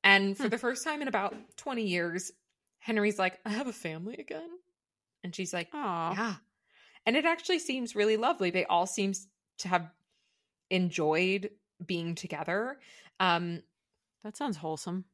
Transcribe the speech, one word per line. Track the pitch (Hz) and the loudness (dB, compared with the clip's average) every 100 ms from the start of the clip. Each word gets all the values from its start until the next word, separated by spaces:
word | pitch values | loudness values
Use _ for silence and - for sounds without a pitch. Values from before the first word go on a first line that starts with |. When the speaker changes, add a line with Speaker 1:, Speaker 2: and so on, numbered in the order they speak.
Speaker 1:
And | 196 196 196 196 | 8 8 6 0
for | |
Speaker 2:
Hmm. | 247 | -2
Speaker 1:
the | 233 | 0
first | 240 254 | -2 -2
time | 320 302 | -4 -4
in | 269 | -2
about | 214 196 - - - | -2 -2 -6 -16 -12
twenty | - 247 208 | -6 -2 0
years, | 175 170 175 - _ _ _ _ _ | 0 0 -4 -8 _ _ _ _ _
Henry's | - 220 208 202 | -2 2 2 2
like, | 185 185 220 | 0 -2 -6
"I | |
have | 214 247 | -4 -4
a | |
family | 220 170 160 190 262 | -6 -8 -6 -8 -10
again." | - 311 330 359 _ _ _ _ _ _ | -10 -10 -12 -16 _ _ _ _ _ _
And | 180 | -10
she's | 175 185 | -6 -4
like, | 175 160 | -4 -6
Speaker 2:
Aw. | 302 233 170 165 | -6 -4 -2 -2
Speaker 1:
"Yeah." | 185 226 175 _ _ _ _ - - - | -2 -4 -6 _ _ _ _ -20 -2 2
And | 262 | 4
it | |
actually | 320 339 - 349 | 2 0 0 0
seems | 330 262 233 208 | 0 -4 -2 2
really | 208 220 | 4 4
lovely. | 240 285 185 | 2 2 2
They | 175 - | 2 4
all | 170 185 | 2 2
seem | - 196 | 0 0
s-, | 196 - _ _ - | -2 -10 _ _ -12
to | 180 | 0
have | 180 165 _ _ _ _ _ _ _ _ | 0 0 _ _ _ _ _ _ _ _
enjoyed | 185 180 165 151 156 185 196 208 - _ _ | 2 2 2 2 4 4 2 -4 -12 _ _
being | 175 175 170 | -4 -4 -2
together. | 165 185 151 160 190 247 277 - - - _ | -6 -6 -6 -2 -2 -4 -8 -18 -20 -20 _
Um, | 185 170 175 170 _ _ _ _ _ _ | 2 2 0 -6 _ _ _ _ _ _
Speaker 2:
That | 214 - | -16 -6
sounds | 285 160 | -4 -4
wholesome. | 160 156 - 180 180 | -4 -6 -4 -6 -8